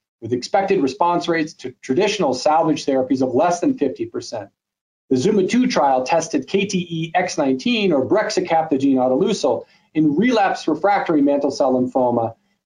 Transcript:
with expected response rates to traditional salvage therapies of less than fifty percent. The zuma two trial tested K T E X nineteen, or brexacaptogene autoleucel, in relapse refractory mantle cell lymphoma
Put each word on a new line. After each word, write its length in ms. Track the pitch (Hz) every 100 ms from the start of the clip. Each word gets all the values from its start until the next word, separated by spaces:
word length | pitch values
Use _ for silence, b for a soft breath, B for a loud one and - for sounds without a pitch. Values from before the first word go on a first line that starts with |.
| _ _
with 120 | 110
expected 480 | 123 - 196 190 170
response 460 | 139 - 175 170 165
rates 260 | 165 156 -
to 180 | 131 -
traditional 520 | - 131 202 208 151
salvage 520 | 127 151 160 160 139 -
therapies 360 | 135 127 131
of 140 | 127 127
less 240 | 175 175
than 180 | 151 127
fifty 280 | 135 - -
percent. 440 | 117 - 113 98 _ _ _ _ _ -
The 80 | 127
zuma 280 | 185 208 180
two 220 | 240 254
trial 380 | 170 139 131 -
tested 420 | 170 156 147 -
K 180 | 196 196
T 220 | 180 170
E 220 | 165 160
X 240 | 180 180 -
nineteen, 540 | 139 131 233 226 196
or 160 | 143 123
brexacaptogene 880 | 208 - - 180 165 160 135 139 131
autoleucel, 680 | 127 131 - - 135 113 B B B
in 220 | 160 156 147
relapse 540 | 247 220 190 - -
refractory 520 | 156 196 196 - 151
mantle 300 | 143 143 143
cell 220 | - 139
lymphoma 640 | 127 123 135 123 120 113 - _ _